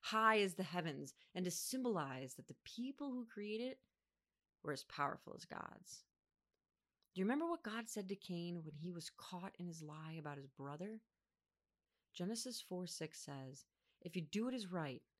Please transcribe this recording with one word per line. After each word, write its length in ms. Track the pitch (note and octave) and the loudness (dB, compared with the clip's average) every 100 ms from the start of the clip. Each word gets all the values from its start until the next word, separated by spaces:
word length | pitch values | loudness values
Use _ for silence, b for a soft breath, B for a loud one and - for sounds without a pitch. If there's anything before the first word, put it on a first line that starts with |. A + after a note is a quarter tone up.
high 380 | - A3 A3 A3 | 2 8 10 10
as 140 | G3+ | 8
the 100 | F3 | 4
heavens, 500 | F3+ F3 E3 C#3 C#3+ B B | 0 2 2 0 -4 B B
and 120 | F3+ F3+ | 0 2
to 60 | |
symbolize 840 | F3 - B3+ B3 G3 C#3 C3 C3 - | 2 0 2 4 4 2 -2 -4 -8
that 120 | C3+ | -12
the 80 | C#3+ | -12
people 480 | - - B3+ C#4 C#4+ | -10 -4 -4 -2 -2
who 140 | B3 A3+ | -2 -4
created 460 | - G#3 G#3+ B3 | -4 -2 0 -2
it 80 | C4 _ _ _ _ _ _ _ _ | -4 _ _ _ _ _ _ _ _
were 80 | C#3+ | -2
as 120 | C#3 | -2
powerful 500 | - - C#3+ - - - | -4 0 0 0 -6 -12
as 100 | - | -8
gods. 580 | - - - - - - _ _ _ _ _ _ _ _ _ _ | -6 -6 -10 -14 -16 -16 _ _ _ _ _ _ _ _ _ _
Do 60 | - | 2
you 60 | F#3+ | 4
remember 220 | C#4+ E4+ | 6 4
what 160 | E4+ | 2
God 260 | A#3 A3 A3 | -2 -4 -4
said 180 | A3 G3 | -4 -2
to 60 | G3 | -4
Cain 480 | - F3 E3+ F3 | -2 -2 -2 -4
when 120 | D#3 D3 | -6 -6
he 160 | E3 | -4
was 180 | E3+ E3 - | -4 -6 -10
caught 380 | - F3+ F#3+ - | -8 -6 -6 -6
in 80 | F3 | -6
his 140 | D#3+ | -6
lie 340 | D3+ D#3 D#3+ D#3+ | -8 -8 -6 -4
about 200 | D3+ C#3+ | -4 -6
his 100 | C#3 | -8
brother? 540 | - C#3 D3+ F#3+ A3 - _ _ _ _ _ _ _ _ _ _ | -8 -6 -4 -4 -6 -12 _ _ _ _ _ _ _ _ _ _
Genesis 480 | - F3+ A3+ B3+ A#3 | -2 0 0 -2 -4
four 260 | - F3+ F3+ | -4 -4 -2
six 320 | - D#3+ - | -4 -6 -6
says, 460 | - C#3 C3 C3+ - _ _ _ | -8 -6 -8 -10 -16 _ _ _
"If 140 | F3 F3+ | -4 -2
you 60 | |
do 240 | D3+ G#3 A#3 | 0 2 2
what 80 | |
is 180 | B3+ G3 | 0 0
right, 320 | F3+ D3+ B2+ - | 0 0 -2 -8